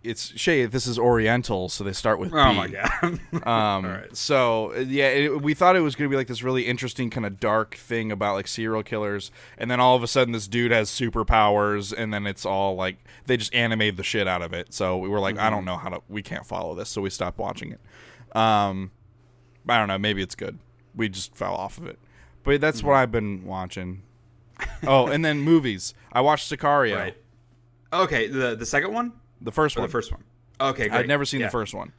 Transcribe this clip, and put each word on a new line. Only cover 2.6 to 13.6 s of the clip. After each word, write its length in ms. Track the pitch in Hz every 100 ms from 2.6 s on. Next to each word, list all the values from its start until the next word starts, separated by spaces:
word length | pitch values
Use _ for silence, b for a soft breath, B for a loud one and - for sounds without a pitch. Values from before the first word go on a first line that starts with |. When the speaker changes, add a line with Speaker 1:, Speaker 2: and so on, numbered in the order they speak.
| 95
Speaker 2:
God. 520 | 95 110 - 170 170 -
<laughs> 80 |
Speaker 1:
Um, 80 | 170
Speaker 2:
All 380 | 117 113 107 98 95
right. 240 | 98 98 -
Speaker 1:
so, 580 | - 139 120 113 107 110
yeah, 340 | 131 135 139
it, 320 | 135 147 143
we 120 | 143 147
thought 200 | 185 185
it 40 |
was 140 | 156 131
gonna 140 | 147
be, 60 | 135
like, 120 | 123
this 140 | 113
really 220 | 123 131 117
interesting 440 | 123 127 - 120
kinda 180 | 131 104
dark 460 | 98 113 110 107 -
thing 360 | - 117 110
about, 220 | 101 104 98
like, 120 | 98
serial 340 | - 110 110
killers, 480 | 107 110 104 101 - B B -
and 120 | 117
then 100 | 123
all 160 | 127 127
of 60 |
a 60 | 117
sudden 240 | 135 123
this 160 | 113 98
dude 240 | 117 120
has 180 | 117 107
superpowers, 1040 | - 120 113 107 113 104 104 104 104 101 110
and 160 | 110
then 140 | 104 101
it's 200 | 98 -
all, 300 | 98 98 92
like, 220 | 92 92 - B -
they 100 | 123
just 160 | 107
animated 440 | 123